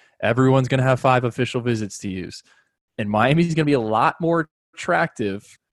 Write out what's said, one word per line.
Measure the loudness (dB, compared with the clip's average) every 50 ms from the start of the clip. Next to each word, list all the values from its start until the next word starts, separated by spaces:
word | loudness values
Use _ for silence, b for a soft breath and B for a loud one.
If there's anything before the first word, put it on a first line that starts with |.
| b b b b
everyone's | -2 0 2 4 4 4 4 4 2 2
gonna | 0 0 2
have | 2 2 2
five | 2 2 2 2 0
official | -2 -2 -4 -4 -4 -4 -4
visits | -2 -2 -2 -2 -4 -8 -10 -10
to | -10 -8
use. | -8 -8 -10 -12 -14 -18 -20 b b b b b b b b _ _
And | -8 -6 -2
Miami's | 0 2 2 4 4 2 2 0 0
gonna | 0 0
be | 2 0
a | 0
lot | 0 0 0 0 0 0 -2 -2
more | -2 -2 0 -2 -2 -6 _ _ _ _ _
attractive | -10 -4 -2 -2 -2 -2 -4 -4 -6 -6 -6 -6 -8 -12 -18 -20 _ _ _